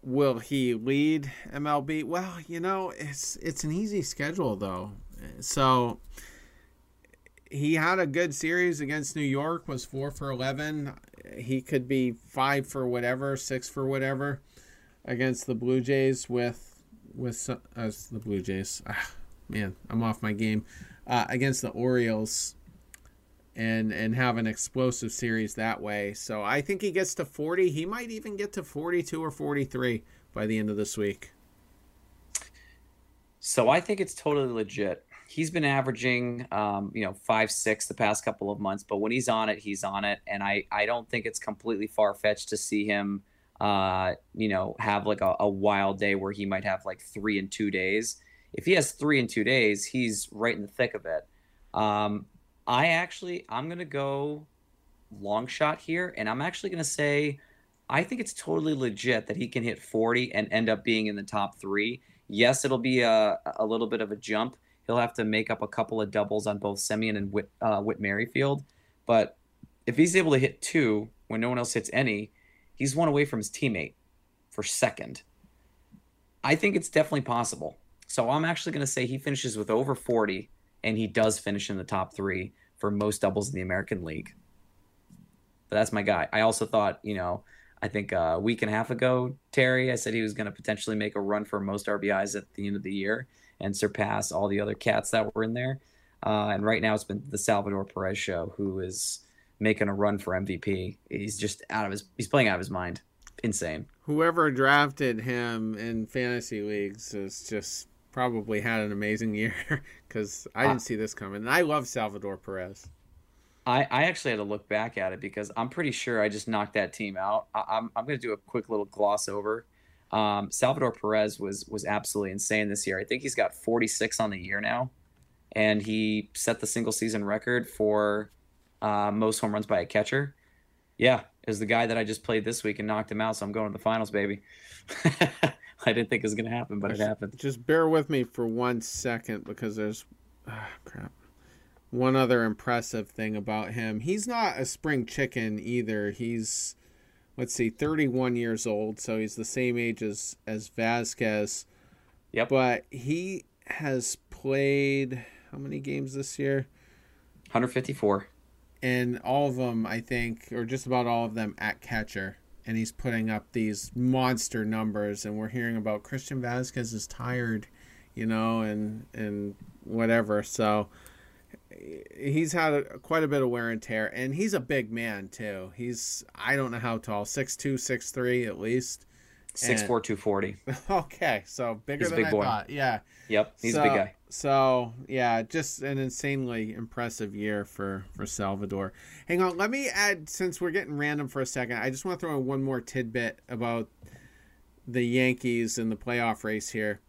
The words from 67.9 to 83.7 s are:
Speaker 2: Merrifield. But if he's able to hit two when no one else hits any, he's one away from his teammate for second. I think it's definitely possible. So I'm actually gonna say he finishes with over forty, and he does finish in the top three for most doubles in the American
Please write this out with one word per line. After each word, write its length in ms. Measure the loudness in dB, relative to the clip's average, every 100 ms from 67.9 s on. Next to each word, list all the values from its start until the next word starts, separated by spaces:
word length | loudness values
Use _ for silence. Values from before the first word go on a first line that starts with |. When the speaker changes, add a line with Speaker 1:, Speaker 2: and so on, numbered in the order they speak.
| -2
Speaker 2:
Merrifield. 640 | 0 0 0 0 2 0 -4 _ _ _ 4
But 320 | 4 4 0 _ _ -20 _ -4
if 100 | 4
he's 200 | 6 6
able 160 | 6
to 60 | 6
hit 240 | 4 0
two 480 | 0 4 4 4 0 _ _
when 140 | -2
no 80 | 0
one 80 | 0
else 160 | 0
hits 160 | 0 0
any, 380 | 0 2 0 -4 _ _ _ _ -4
he's 200 | -2 4
one 120 | 4
away 160 | 4
from 160 | 2 0
his 100 | -4
teammate 440 | -2 0 0 -4 _ _ _ _ _ _
for 140 | -6
second. 600 | -4 2 0 0 -12 -12 -18 _ _ _ _ _ _ -20 _ _ _ _
I 120 | 2 4
think 200 | 4 2
it's 140 | 2
definitely 320 | 2 4 2
possible. 560 | 0 0 0 -4 -8 -10 _ _ -8
So 220 | 0 2
I'm 160 | 2 2
actually 280 | -2 -2
gonna 140 | -2 -2
say 180 | 0 -2
he 120 | -2
finishes 400 | -2 -2 -2 -4
with 120 | 2
over 260 | 2 2 -2
forty, 540 | 2 2 2 0 -8 -18 _ _
and 140 | -2 0
he 100 | 0
does 320 | 4 2 2
finish 300 | -2 -4 -4
in 80 | -6
the 60 |
top 300 | -2 -2 -2
three 400 | -2 -2 -2 -6 _ _ _
for 140 | -2
most 300 | 0 0 2
doubles 280 | 2 2 -2
in 60 | -4
the 60 |
American 440 | -2